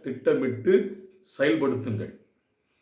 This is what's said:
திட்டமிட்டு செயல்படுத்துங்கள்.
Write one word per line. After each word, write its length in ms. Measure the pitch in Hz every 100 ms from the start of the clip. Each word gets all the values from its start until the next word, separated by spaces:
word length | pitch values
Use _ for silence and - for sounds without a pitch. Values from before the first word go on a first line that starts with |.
திட்டமிட்டு 720 | 139 120 165 143 131 107 139 226 - - - _ - -
செயல்படுத்துங்கள். 760 | 143 160 135 123 120 107 - - _ _ _ _ _ _